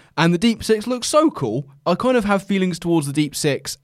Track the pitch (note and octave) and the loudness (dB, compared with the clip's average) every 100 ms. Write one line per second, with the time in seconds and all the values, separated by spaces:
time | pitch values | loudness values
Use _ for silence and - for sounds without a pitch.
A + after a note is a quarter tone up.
0 | - - E3 F3 A#3 A3 - A3 G#3+ B3 | -8 0 2 2 2 0 0 0 0 -6
1 | - D4+ D#4 - A#2+ A#2+ - - - - | 0 2 2 2 -4 -4 -8 -6 -2 0
2 | B3 B3 G3+ G3 G3 G3 F#3 E3+ F3 E3 | 2 0 2 0 0 0 0 -2 0 0
3 | C#3+ C#3+ D3+ - D3+ C3 - - | 0 -2 -2 -2 -2 -2 -6 -8